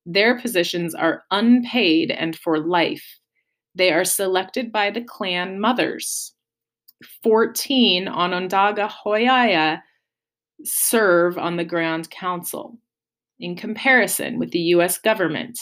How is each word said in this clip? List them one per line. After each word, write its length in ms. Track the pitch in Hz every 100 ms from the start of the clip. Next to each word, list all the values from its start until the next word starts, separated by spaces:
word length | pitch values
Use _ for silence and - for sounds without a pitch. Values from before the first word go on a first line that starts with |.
| 175
Their 340 | 175 220 247
positions 560 | 240 180 175 180 170 -
are 280 | 165 156 -
unpaid 800 | 196 233 247 240 247 190 160 160
and 240 | - 165 160
for 240 | - 156
life. 600 | 156 175 160 - - - _ _ _ _ _ 175
They 160 | 185
are 140 | 160 185
selected 640 | - 196 185 190 - 233
by 200 | 214 202
the 120 | 214
clan 560 | 240 - 190 180 185 190
mothers. 760 | 220 240 156 - - - - _ _ _ _ _ _ _ - -
Fourteen 840 | 233 220 233 - - 269 220 180 190
Onondaga 800 | - 180 180 185 196 202 214 208
Hoyaya 920 | - 208 214 240 254 240 170 156 165 - _ _ _ _ _ _ _
serve 760 | 302 - - 233 208 175 175 175
on 200 | 165 175
the 80 | 170
Grand 440 | 170 165 160 165
Council. 680 | - 185 180 175 175 - 233 _ _ _ _ _ -
In 160 | 175 175
comparison 840 | 240 214 269 254 202 - - 165
with 120 | 165
the 80 | 175
U 220 | 165 175
S 160 | 175 -
government, 640 | 220 214 165 139 - -